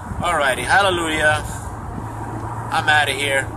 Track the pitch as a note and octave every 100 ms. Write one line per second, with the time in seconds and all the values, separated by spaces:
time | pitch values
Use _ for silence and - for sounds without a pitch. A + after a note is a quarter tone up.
0 | - - E3+ D#3+ C3+ B2 B2 F#3 G3 F3
1 | E3 D#3 D3+ D3+ - - - - - -
2 | - - - - - - - D#3 D#3 D3+
3 | C#3 C3+ C#3+ C3+ C3